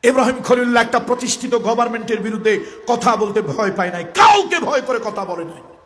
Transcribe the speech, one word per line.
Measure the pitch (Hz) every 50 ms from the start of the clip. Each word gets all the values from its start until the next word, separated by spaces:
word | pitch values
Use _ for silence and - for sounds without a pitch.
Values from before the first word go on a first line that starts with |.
ইব্রাহিম | - 240 254 262 254 240 254 247
খলিলুল্লাহ | 196 - 247 247 247 240 240 233
একটা | 233 233 247 240
প্রতিষ্ঠিত | - - 247 247 254 240 - - 247 254 240
গভর্নমেন্টের | 233 - 208 233 233 240 233 226 226 214 208 233 214
বিরুদ্ধে | 185 220 214 208 - 220 208 - - - - - - -
কথা | 240 233 - 247 226
বলতে | 202 214 208 202 214
ভয় | 208 - 135 - 214 196
পায় | 190 180 180 180
নাই, | 175 175 175
কাউকে | 170 - - 415 440 415 403 381 339 349 339
ভয় | 262 262 294 262
করে | - - 233 226 226
কথা | 214 202 208 196
বলে | 175 180 170 165
নাই। | 147 139 - - - - - _